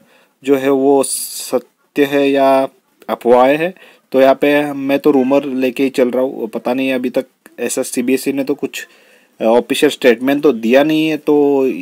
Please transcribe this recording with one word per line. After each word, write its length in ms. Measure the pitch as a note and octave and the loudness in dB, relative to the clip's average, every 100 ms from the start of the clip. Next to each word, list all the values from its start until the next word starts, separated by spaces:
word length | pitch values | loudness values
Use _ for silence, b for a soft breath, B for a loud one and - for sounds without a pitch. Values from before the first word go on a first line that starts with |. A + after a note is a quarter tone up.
| B B B _ | B B B _
जो 120 | B2+ C#3 | -2 0
है 140 | C3+ | 2
वो 320 | C3+ C3+ C#3 | 2 4 2
सत्य 1000 | C3 - - - - B2+ - _ _ - | 0 -6 -10 -12 -6 -6 -6 _ _ -2
है 260 | C#3 C#3+ C#3 | 0 0 0
या 380 | C#3 C3+ C3+ C3+ _ _ _ - | 2 2 2 0 _ _ _ -10
अफवाह 380 | A2+ A#2+ B2 C3 | -4 2 4 4
है। 280 | D3+ E3+ F#3+ B B _ | 2 -2 -8 B B _
तो 80 | C3 | 2
यहाँ 140 | C3+ | 4
पे 380 | C3+ D3 D3 D3 | 4 2 0 -2
मैं 260 | C#3 C3+ C#3 | -6 -2 0
तो 120 | D3+ | 2
rumor 340 | C#3 B2+ C#3+ | 2 2 0
लेके 380 | C#3+ C3 C3 A#2+ | -2 -4 -4 -2
ही 80 | C3+ | -2
चल 200 | C3+ B2 | 0 0
रहा 120 | B2+ | 0
हूँ, 260 | C3 B2+ A2+ | -4 -4 -8
पता 260 | A#2 B2 | -8 -6
नहीं 180 | B2+ C3+ | -4 -4
अभी 180 | C3 B2+ | -4 -4
तक 160 | C3 C3 _ - - | -6 -6 _ -20 -10
ऐसा 220 | A#2+ - | -8 -6
सीबीएसई 500 | B2+ - B2 C3 C#3+ | -6 -4 -2 -2 -2
ने 120 | C#3 | -6
तो 100 | C3+ | -6
कुछ, 340 | C#3+ C3+ - - b b b b - | -6 -8 -10 -16 b b b b -4
अ, 40 | |
official 480 | A2+ A#2+ A#2 C3+ D3 | 2 2 0 0 -2
statement 500 | - C3+ A2+ C3 C#3+ | 2 2 2 0 0
तो 100 | D3 | 0
दिया 320 | A#2 A2+ C3 | 0 2 2
नहीं 240 | D3+ D#3 D#3 | 2 0 -2
है। 80 | D3+ | -4
तो 500 | D3+ D3 C#3+ C#3 C3 F2 | 0 2 2 0 -2 -4